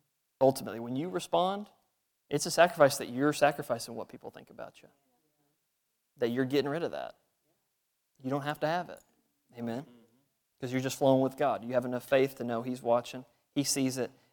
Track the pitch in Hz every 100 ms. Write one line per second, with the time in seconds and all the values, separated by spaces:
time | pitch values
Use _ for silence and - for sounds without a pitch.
0 | _ _ _ - 135 131 131 110 117 131
1 | 180 180 - 170 185 202 208 _ _ _
2 | _ _ - 147 170 160 175 156 139 -
3 | 101 123 147 147 139 - - 117 - 113
4 | - - 120 - - - - - - _
5 | _ _ _ _ _ _ _ _ _ _
6 | _ - 117 120 131 139 139 170 147 71
7 | 60 - _ _ _ _ _ _ _ _
8 | _ _ 131 143 143 151 156 175 170 -
9 | _ _ _ _ _ 120 117 120 160 -
10 | _ _ _ _ _ - 127 127 131 -
11 | 139 131 131 131 139 98 117 123 123 123
12 | - 135 135 - 120 117 127 127 123 120
13 | - 127 - _ _ 143 135 139 131 127
14 | - - _